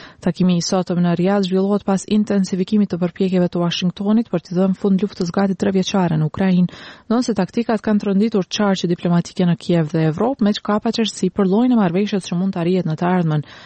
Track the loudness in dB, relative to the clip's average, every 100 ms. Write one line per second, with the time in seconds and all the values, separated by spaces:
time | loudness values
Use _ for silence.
0 | -20 -6 -6 0 0 2 0 -2 -2 0
1 | 0 2 0 0 0 0 0 -2 0 -2
2 | 0 0 0 0 0 -2 0 0 0 0
3 | -4 -2 0 2 0 0 -2 -2 -4 -4
4 | 0 0 0 -4 -4 0 0 0 0 0
5 | 0 -4 -4 0 0 0 0 0 0 0
6 | 0 0 -2 0 2 2 2 -2 -18 -20
7 | -2 -2 0 -2 -2 -2 -2 -2 0 0
8 | 2 2 2 0 -2 -2 0 0 0 -2
9 | 2 0 0 -2 0 0 0 0 2 0
10 | 0 0 -2 0 0 0 -2 -2 -2 -2
11 | -4 -2 -4 0 2 2 4 4 2 2
12 | 0 -2 -4 -2 -2 -2 0 0 0 -2
13 | 0 2 2 0 -4 -14